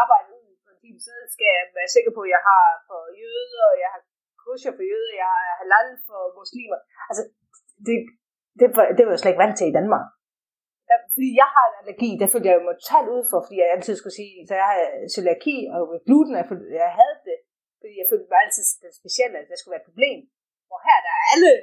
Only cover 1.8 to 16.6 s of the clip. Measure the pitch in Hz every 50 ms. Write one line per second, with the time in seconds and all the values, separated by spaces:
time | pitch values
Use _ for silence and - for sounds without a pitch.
1.8 | 180 180 - 247 233 226 - 220 196 185 180 175 180 202 196 185 175 170 170 -
2.8 | - - 190 165 160 170 185 415 - - 466 480 494 494 494 - 220 605 554 -
3.8 | - - - - - _ _ _ _ _ _ _ _ 240 254 247 - 254 - -
4.8 | 185 190 208 220 226 226 214 190 185 185 185 180 180 180 175 175 185 190 196 220
5.8 | 247 254 254 - - - 214 190 185 180 180 196 185 - - 247 240 214 180 -
6.8 | - _ _ - - - 196 208 220 - _ _ _ _ _ _ _ _ _ _
7.8 | 208 233 233 214 233 - _ _ _ _ _ _ _ _ _ - 247 240 - 226
8.8 | 202 - 180 - 233 220 175 165 - 190 175 175 196 214 - - 180 156 135 156
9.8 | 190 214 190 - - - _ _ _ _ _ _ _ _ _ _ _ _ _ _
10.8 | _ - 233 233 - - - 269 262 262 226 254 277 - - 277 247 226 - -
11.8 | - 202 196 - 240 226 196 - 202 190 - 240 190 190 180 175 175 175 170 -
12.8 | - - - - - 214 247 247 240 - 202 170 175 - 202 185 175 175 175 180
13.8 | 175 226 202 - - 196 180 208 208 202 190 180 165 - 196 190 196 202 202 180
14.8 | 165 143 139 - - 170 - 208 180 180 170 - - 302 285 254 - - - 175
15.8 | 170 160 170 170 - - 269 302 311 - 247 180 - - 196 175